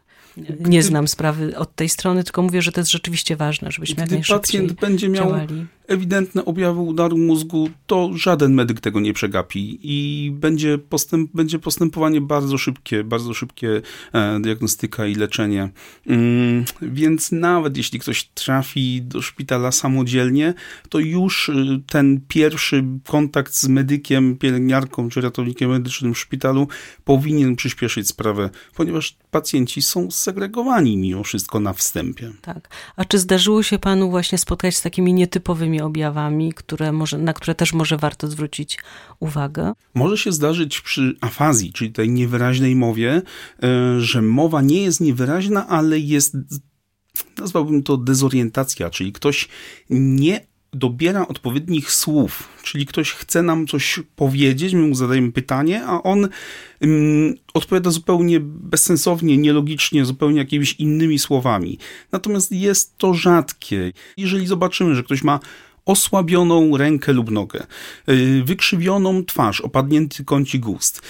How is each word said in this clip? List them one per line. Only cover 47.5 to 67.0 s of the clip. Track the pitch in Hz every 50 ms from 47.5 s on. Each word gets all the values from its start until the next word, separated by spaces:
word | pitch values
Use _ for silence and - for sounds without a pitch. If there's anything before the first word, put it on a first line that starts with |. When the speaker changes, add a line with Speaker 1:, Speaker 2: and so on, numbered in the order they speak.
| 175 170 147 151 151 143 139
Speaker 2:
to | - 139
dezorientacja, | 127 120 131 135 131 139 131 131 127 120 110 - 135 135 - - - 87 85
czyli | - - 92 98
ktoś | 98 - - 143 143 - - - - - - - - - _ -
nie | 127 127 135 135 131 135 143 165 208 220 - _ _ _ _ _ -
dobiera | 131 131 120 123 123 160 175 196 202 180
odpowiednich | - 147 - - 123 123 147 165 180 170 151 135 -
słów, | - - - 160 151 147 117 - - - - - - - -
czyli | - - 143 143
ktoś | - - 180 151 -
chce | - - - - - 170
nam | 175 170 160 160 156
coś | 147 - 139 - - - - 156 _ _
powiedzieć, | - 147 135 135 139 139 135 131 135 170 190 185
my | 175 160
mu | 151 135
zadajemy | 127 131 120 131 131 127 120
pytanie, | 120 131 127 - 131 135 147 165 190 226 247
a | - 175 170 -
on, | 185 196 202 202 190 - - - - - - - - - - -
ym, | 156 156 151 151 151 151 151 156 147 - - _ _ -
odpowiada | 165 - - 190 185 175 180
zupełnie | 160 165 - - 180 170 175 175 170 160
bezsensownie, | 147 147 156 170 - - - - - - 175 - - 180 175 165 170 160 139
nielogicznie, | 139 147 147 147 147 147 151 156 143 - - 156 147 131
zupełnie | 123 131 - 156 147 156
jakimiś | 147 135 131 147 147 143 135 -
innymi | - 156 151 151 156 165 160 151 135
słowami. | - - 143 127 127 127 110 95 85 92 92 - - - - - - _
Natomiast | - 185 - 214 202 196 190 -
jest | 196 185 196 202 196 - - - _
to | - - 185 180
rzadkie. | 170 - 180 175 165 156 - - - - - 104 98 90 90 92 - - - -
Jeżeli | 190 196 185 190 190 185
zobaczymy, | 180 196 170 185 175 - - 185 165 143
że | 123 120
ktoś | - 139 131 151
ma | 147 147 143 - - - - - - _ _ -
osłabioną | - 196 190 - - - 190 165 165 180 180 180 170 170 165 160 156 143
rękę | 131 143 151 156 139